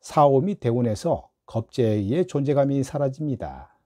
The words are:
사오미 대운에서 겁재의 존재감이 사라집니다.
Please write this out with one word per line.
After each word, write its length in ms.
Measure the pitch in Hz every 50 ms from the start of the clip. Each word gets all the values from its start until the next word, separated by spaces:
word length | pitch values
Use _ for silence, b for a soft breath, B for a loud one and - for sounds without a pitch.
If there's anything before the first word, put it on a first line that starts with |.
사오미 560 | _ - - 156 147 143 135 135 139 190 208
대운에서 720 | - - 123 113 123 123 120 110 - - 170 151 - - _ _ _ _
겁재의 800 | - - - 110 _ _ - 123 110 107 104 101 98 123 165 185
존재감이 560 | 180 - 147 139 135 147 143 139 139 139 139 135
사라집니다. 960 | 135 - 143 143 139 131 - 156 151 131 - - 78 65 67 67 - _ _ _